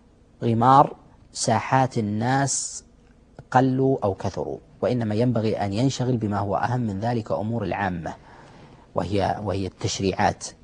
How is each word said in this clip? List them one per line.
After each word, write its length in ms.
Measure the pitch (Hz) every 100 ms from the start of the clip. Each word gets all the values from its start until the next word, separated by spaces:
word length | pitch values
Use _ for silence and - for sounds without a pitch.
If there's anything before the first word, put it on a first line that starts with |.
| _ _ - -
غمار 540 | 120 113 123 139 151 - - - -
ساحات 680 | - - 110 - 131 127 120
الناس 840 | 104 104 120 135 139 - - - - - - _ _ - -
قلوا 480 | 127 131 131 135 131
أو 100 | 101
كثروا، 440 | 95 95 - 71 67 - -
وإنما 320 | 113 123 110
ينبغي 420 | 107 127 117 110 90
أن 160 | 101
ينشغل 440 | 101 131 - 127 120
بما 220 | 107 104
هو 180 | 101 87
أهم 240 | 104 123
من 200 | 113 95
ذلك، 320 | 113 120 -
أمور 320 | 73 107 117
العامة، 500 | 95 101 98 87 76 - - - - - - - -
وهي، 460 | - 90 98 90 -
وهي 220 | 107 98 92
التشريعات، 800 | - - - 95 - 92 - - -